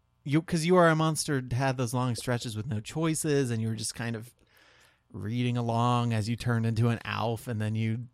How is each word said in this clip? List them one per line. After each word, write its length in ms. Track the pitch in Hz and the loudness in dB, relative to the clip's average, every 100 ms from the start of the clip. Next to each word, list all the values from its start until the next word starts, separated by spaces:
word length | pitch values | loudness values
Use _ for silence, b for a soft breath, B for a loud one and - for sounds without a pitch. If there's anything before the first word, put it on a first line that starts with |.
| _ _ 139 | _ _ 0
You, 160 | 151 | 0
'cause 240 | - 170 165 | 2 0 4
You 100 | 180 | 6
Are 140 | 165 | 8
a 60 | 160 | 6
Monster 460 | 160 151 - 139 127 | 2 0 -2 -2 -2
had 240 | 120 135 127 | 0 0 0
those 160 | 120 | 0
long 220 | 123 127 117 | 0 -2 -2
stretches 420 | - 120 123 107 | -2 -2 -2 -6
with 100 | 117 | -4
no 140 | 104 | -6
choices, 680 | - 160 160 156 160 143 127 | -6 -2 -2 0 0 2 2
and 100 | 117 | 0
you 80 | 113 | -2
were 60 | 110 | -4
just 200 | 113 - | -6 -6
kind 200 | 117 113 | -6 -6
of 120 | 117 - _ b b b b b b | -10 -20 _ b b b b b b
reading 420 | - 101 120 123 120 | -10 -4 -2 0 0
along 560 | 117 117 120 120 120 | 0 2 2 2 2
as 140 | 110 104 | 0 0
you 80 | 117 | -2
turned 300 | 123 117 113 | 0 0 2
into 240 | 110 117 | 2 2
an 100 | 117 107 | 0 -4
Alf, 420 | 104 113 113 - | -4 -2 -4 -6
and 140 | 107 | -4
then 140 | 107 107 | -2 -2
you 240 | 113 113 123 | -2 -2 -6